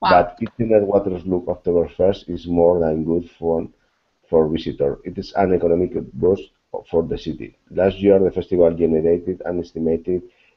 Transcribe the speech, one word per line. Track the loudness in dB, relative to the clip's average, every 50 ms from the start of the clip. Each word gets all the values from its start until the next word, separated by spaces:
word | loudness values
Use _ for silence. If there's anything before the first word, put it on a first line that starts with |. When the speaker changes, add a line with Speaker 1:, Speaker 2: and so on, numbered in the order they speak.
Speaker 1:
Wow. | 0 4
Speaker 2:
But | 4 4 4 2 -2 -8
Kitchener | -8 -8 _ -4 0 2 2 2 4
Waterloo | 4 0 0 0 0 -6 -6 -4 -2 -4 -2 -2
Oktoberfest | -4 -8 -6 -2 0 0 0 0 -2 -2 0 0 0 0 0 -4 -10
is | -10 -10 -6 -2
more | 2 4 4 4 4 4
than | 2 0 0 -2 -2
good | -2 -2 -4 -4 -8
fun | _ -6 -4 -2 -2 -2 -4 -8 _ _ _ _ _ _ _ _ _ _ _ 0
for | 2 2 2 2
visitors. | 0 -4 -6 -6 -4 -2 -2 -2 -4 -6 -10
It | -12 -10 -10
is | -10 -6 -2
an | -2 0 2 2
economic | 2 2 2 2 0 0 -2 -4 -8 -10 -10 -6
boost | -2 2 2 2 0 -2 -12 _ _ _ _ -14 -14 -10 -4
for | -2 -2 -2
the | -2 -4 -8
city. | -8 -10 -12 -12 -12 -18 -20 _ _ -10
Last | -2 0 0 0 0 2
year, | 4 4 4 4
the | 4 0
festival | -2 -4 -6 -2 2 4 4 4 4
generated | 2 0 2 2 2 2 2 0 0 -2 -4 -8 -6 -6
an | -6 -6 -6
estimated, | -6 -8 -8 -4 -2 -2 -2 -2 -2 -4 -6 -6 -6 -10 _ _ _ _ _